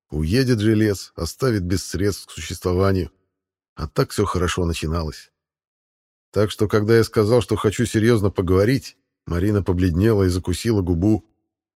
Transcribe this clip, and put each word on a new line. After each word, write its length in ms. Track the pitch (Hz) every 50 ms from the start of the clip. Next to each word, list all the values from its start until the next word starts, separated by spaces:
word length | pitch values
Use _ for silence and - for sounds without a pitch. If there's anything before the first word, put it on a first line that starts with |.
| _ -
Уедет 500 | 71 76 78 78 101 131 135 123 127 107
жилец, 520 | 101 113 110 107 110 107 98 - - - -
оставит 480 | - 82 80 - - 135 131 113 104 87
без 200 | 87 98 87 -
средств 440 | - - - 98 101 92 - - -
к 20 |
существованию. 800 | - - 80 - 95 - - 90 90 90 98 98 98 95 82 - _ _ _ _ _ _ _ _ _ _ _ _ _
А 100 | - 73
так 240 | 76 - - 139 -
всё 140 | - - 104
хорошо 400 | - - 90 90 85 - - 90
начиналось. 640 | 85 82 - - 78 80 85 80 76 - - - _ _ _ _ _ _ _ _ _ _ _ _ _ _ _ _ _ _ _ _ _ -
Так 180 | 101 107 98
что, 160 | - - 107
когда 300 | 101 - 107 104 104 113
я 80 | 117 107
сказал, 380 | - - 117 104 101 123 120 -
что 140 | - 110
хочу 280 | - - 107 - - 120
серьёзно 460 | - - 113 107 117 120 107 95 98
поговорить, 680 | - - 95 85 95 95 101 113 139 123 - - - _ _ _ _ _ -
Марина 360 | - 82 87 92 107 104 101 92
побледнела 640 | - 90 90 95 92 80 87 104 113 110 98 95
и 40 | 92
закусила 520 | 87 92 - - 87 - - 113 113 101
губу. 440 | 90 87 90 82 92 107 110 101 - _ _ _ _ _ _ _ _ _ _